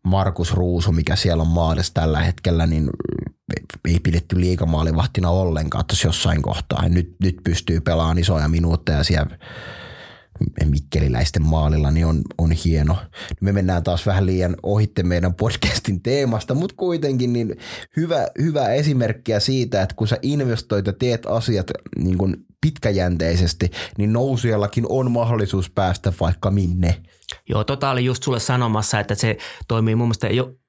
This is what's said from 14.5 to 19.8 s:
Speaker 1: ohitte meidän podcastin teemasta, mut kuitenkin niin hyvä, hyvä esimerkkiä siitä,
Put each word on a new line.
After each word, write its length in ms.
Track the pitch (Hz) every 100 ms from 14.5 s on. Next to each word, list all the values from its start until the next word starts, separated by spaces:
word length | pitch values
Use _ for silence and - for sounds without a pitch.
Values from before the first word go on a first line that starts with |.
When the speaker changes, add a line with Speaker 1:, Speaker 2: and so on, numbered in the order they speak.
| 87
Speaker 1:
ohitte 400 | - 104 107 -
meidän 320 | 87 87 90
podcastin 680 | 87 110 - - - - 92
teemasta, 520 | 113 139 135 110 -
mut 180 | 135 180
kuitenkin 600 | - 185 170 147 131 123
niin 240 | 120 110 - - - - -
hyvä, 300 | 165 160 107 -
hyvä 260 | 160 147 113
esimerkkiä 720 | 127 147 131 113 110 - 104
siitä, 420 | - 131 120 98